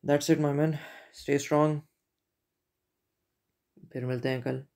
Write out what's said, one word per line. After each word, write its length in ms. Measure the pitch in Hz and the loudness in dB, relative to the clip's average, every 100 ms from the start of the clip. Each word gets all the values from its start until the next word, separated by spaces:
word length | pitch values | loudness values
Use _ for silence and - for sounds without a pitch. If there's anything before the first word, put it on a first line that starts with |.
That's 260 | 147 143 147 | 2 0 4
it, 100 | 156 | 2
my 120 | 147 | 4
men. 260 | 143 156 147 - - - | 2 0 -2 -8 -20 -20
Stay 260 | - - 143 | -16 -2 -2
strong. 420 | 143 151 151 151 - _ _ _ _ _ _ _ _ _ _ _ _ _ _ _ _ _ _ _ - | 2 2 2 0 -8 _ _ _ _ _ _ _ _ _ _ _ _ _ _ _ _ _ _ _ -14
फिर 120 | 131 127 | -8 -4
मिलते 220 | 127 131 | -2 -2
हैं 140 | 131 | -2
कल। 220 | 127 131 139 | -4 -6 -8